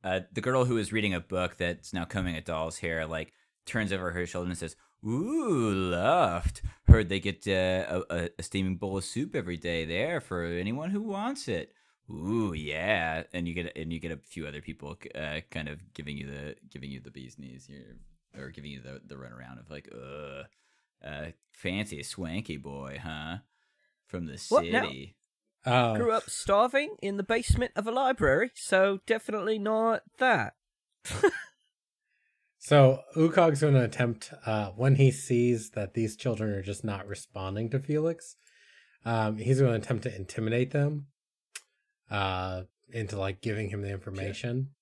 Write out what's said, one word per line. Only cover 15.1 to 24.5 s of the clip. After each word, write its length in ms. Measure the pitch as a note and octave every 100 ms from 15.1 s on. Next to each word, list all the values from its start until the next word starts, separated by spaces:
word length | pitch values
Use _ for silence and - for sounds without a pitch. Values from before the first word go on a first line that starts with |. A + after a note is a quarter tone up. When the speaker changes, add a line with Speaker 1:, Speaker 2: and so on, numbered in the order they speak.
Speaker 1:
uh, 260 | - D2+ D#2 -
kind 180 | D#2+ D2
of 120 | D2 F#2
giving 200 | - D2
you 120 | C#2+ C#2
the, 280 | C#2+ D2 - -
giving 220 | C#2 C#2
you 80 | C2
the 100 | C2+
bee's 260 | C2+ B1+ -
knees 260 | C2+ C2
here, 320 | C2+ C#2 A1 A#1 - _ _ C2+
or 120 | C2+
giving 200 | E2 D2
you 80 | C#2
the, 200 | A#1+ C2+
the 120 | -
runaround 440 | C#2 B1+ A#1 B1+ B1
of, 100 | C#2+
like, 200 | D2 -
"Uh, 520 | A#1 C2 C#2+ C#2+ C#2 - _ _ _ _ _
uh, 260 | C#2 D2 D#2+ - _
fancy, 500 | - F#2 F#2+ G#2 D2
swanky 540 | C#2 - E2+ F#2 - D2
boy, 440 | C#2 C#2 C2+ C#2+
huh? 340 | E2 D#2 D#2 F#2 _ _ _ _ _ _
From 220 | _ F2 E2
the 140 | C2+
Speaker 2:
What? 140 | -